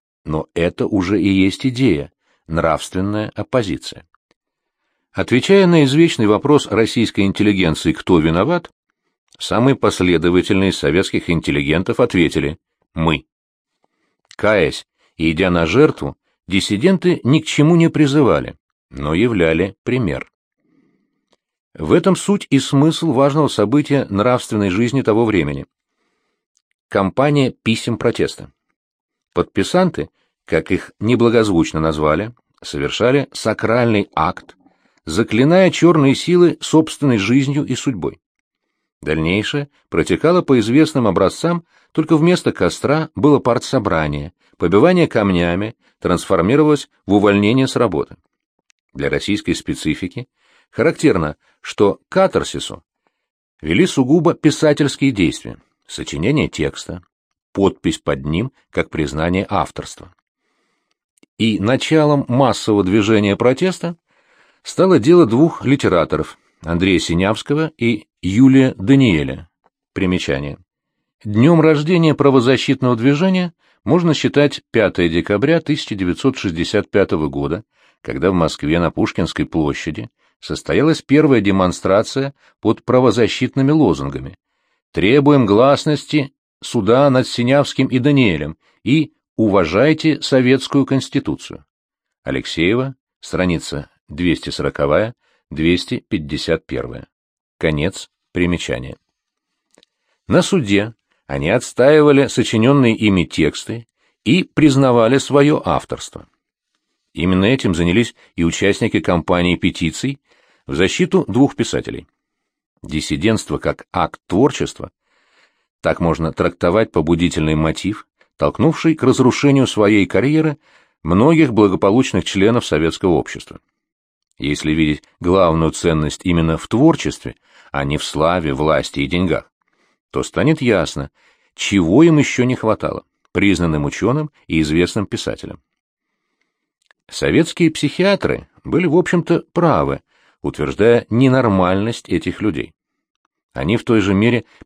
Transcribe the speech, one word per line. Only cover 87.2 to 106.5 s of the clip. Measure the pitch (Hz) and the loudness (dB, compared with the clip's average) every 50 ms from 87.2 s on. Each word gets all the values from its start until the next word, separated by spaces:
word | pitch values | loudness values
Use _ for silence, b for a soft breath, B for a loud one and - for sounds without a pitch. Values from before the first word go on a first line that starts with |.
| 123 | 0
Синявским | - - - 120 123 135 143 139 - - - 135 | -2 -2 -4 0 2 2 2 0 0 -2 -4 -2
и | - - 131 | -2 0 0
Даниэлем» | 120 147 143 139 127 101 85 73 76 73 80 _ _ _ _ _ - | 2 2 4 4 4 2 2 -2 -4 -8 -10 _ _ _ _ _ -4
и | 107 135 160 147 - _ _ _ _ _ | 0 0 0 0 -2 _ _ _ _ _
«Уважайте | - 110 107 95 101 90 76 82 101 131 156 156 151 - 160 147 - | -2 0 2 2 2 0 0 0 2 2 2 2 0 0 -2 -2 -2
советскую | - - 143 131 123 123 135 135 135 - - 143 135 | -2 0 0 2 2 2 2 0 0 -2 0 0 0
конституцию». | - 139 131 - - - 143 135 - 69 - - - - - - _ _ _ _ _ _ _ _ _ _ _ - | 0 -2 -4 -4 -4 -6 -6 -4 -6 -8 -8 -10 -16 -18 -18 -20 _ _ _ _ _ _ _ _ _ _ _ -10
Алексеева, | 67 67 65 - - - 80 82 90 110 123 131 135 131 _ _ _ _ _ | -8 -6 -6 -6 -6 -4 -2 0 0 0 0 -2 -6 -8 _ _ _ _ _
страница | - - - 80 92 90 85 78 - - 69 71 71 - _ _ _ | -16 -8 -4 -2 -2 0 -2 -4 -4 -8 -10 -12 -12 -14 _ _ _
двести | - 76 73 87 87 76 - - - | -14 -8 -4 -2 -2 -2 -2 -4 -10
сороковая, | - - 73 69 - - 73 71 73 90 107 117 120 _ _ _ _ _ _ - | -8 -6 -6 -6 -4 -2 -2 0 0 0 0 -2 -6 _ _ _ _ _ _ -12
двести | 71 71 78 85 90 85 - - 123 - - | -6 -2 0 0 0 0 -2 -6 -10 -10 -10
пятьдесят | - - 90 76 71 76 71 - - 82 80 _ | -8 -8 -8 -8 -8 -10 -8 -4 -4 -4 -4 _
первая. | - - 62 58 62 62 58 - - _ _ _ _ _ _ _ _ _ | -8 -10 -10 -10 -10 -12 -16 -18 -20 _ _ _ _ _ _ _ _ _
Конец | - - 80 76 73 73 95 - - - - _ _ _ _ - | -6 -4 -2 -2 -2 -2 -4 -6 -8 -16 -20 _ _ _ _ -4
примечания. | 87 90 87 85 80 - - 65 62 64 67 71 - _ _ _ _ _ _ _ _ _ _ _ _ _ _ _ _ _ _ _ _ _ _ _ _ _ - | -2 -2 -2 -2 -4 -6 -6 -8 -8 -8 -12 -16 -18 _ _ _ _ _ _ _ _ _ _ _ _ _ _ _ _ _ _ _ _ _ _ _ _ _ 0
На | 98 170 175 | 0 2 2
суде | - 202 185 127 101 101 98 104 113 113 _ _ _ _ _ _ | 2 0 -2 0 2 0 0 0 -2 -8 _ _ _ _ _ _
они | - 69 69 69 82 | -10 -8 -4 -2 0
отстаивали | 107 127 - - - - 120 143 156 156 147 147 143 135 139 | 0 -2 -2 -4 -2 2 4 4 6 6 6 4 4 4 2
сочиненные | 113 - - 113 - - 110 113 127 143 143 131 117 110 | 0 0 -2 -2 0 0 0 2 4 4 4 4 2 2
ими | - 107 107 98 92 82 | 2 2 2 2 2 0
тексты | - - - 78 73 - - - - 107 113 113 _ _ _ _ _ _ _ - | -2 -2 -2 -2 -2 -2 -4 -10 -12 -12 -12 -14 _ _ _ _ _ _ _ -2
и | 104 139 185 - | 0 0 0 0
признавали | - - - 151 151 131 135 139 127 120 120 113 110 131 | -2 0 2 4 4 4 4 2 4 4 4 4 4 2
свое | 131 - - 127 143 143 147 151 151 - | 0 0 2 2 4 4 4 2 0 -2
авторство. | 92 78 64 - - - - - - - - - _ _ _ _ _ | -2 -4 -4 -4 -6 -12 -12 -12 -14 -18 -20 -20 _ _ _ _ _